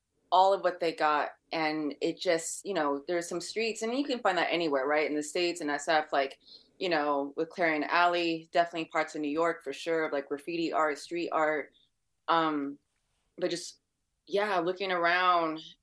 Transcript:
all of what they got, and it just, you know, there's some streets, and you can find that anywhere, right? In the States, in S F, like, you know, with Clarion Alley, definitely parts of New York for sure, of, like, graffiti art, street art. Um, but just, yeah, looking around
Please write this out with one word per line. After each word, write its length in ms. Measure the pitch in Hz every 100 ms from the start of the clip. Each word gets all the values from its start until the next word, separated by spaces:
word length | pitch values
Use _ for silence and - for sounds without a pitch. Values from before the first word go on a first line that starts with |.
| _ _ -
all 200 | 180 190
of 100 | 190
what 180 | 175 175
they 100 | 165
got, 380 | - 156 147 - - -
and 420 | 165 156 156 147 -
it 180 | 165 165
just, 460 | 185 165 - - 196
you 80 |
know, 300 | 180 143 143 143
there's 220 | 175 170
some 100 | 175
streets, 420 | 170 214 226 214
and 160 | 226 262
you 60 |
can 160 | 285 247
find 180 | 202 202
that 140 | 240
anywhere, 340 | 170 165 139 139
right? 240 | 151 143
In 60 | 151
the 80 |
States, 380 | 147 180 175 175
in 80 | 147
S 180 | 147 -
F, 240 | 156 147
like, 260 | 147 135 - - - _ -
you 120 | 185
know, 440 | 156 147 139 143 -
with 120 | 160
Clarion 340 | - 165 151 -
Alley, 640 | 170 175 175 170 165 160
definitely 340 | 175 170 165 160
parts 300 | 160 151 156
of 60 |
New 80 | 147
York 340 | 156 170 165
for 80 | 139
sure, 340 | 139 165 160 156
of, 80 |
like, 140 | 143 139
graffiti 460 | 143 175 165 160
art, 240 | 143 156 143
street 320 | - 175 160
art. 400 | 160 156 151 - _ _ _ _ _ -
Um, 500 | 165 160 147 139 143 _ _ _ _ _ -
but 120 | 170
just, 280 | 170 - - _ _ _ _ -
yeah, 320 | 196 208 185
looking 320 | 170 185 190
around 720 | 180 170 180 180 175 160 160 160 -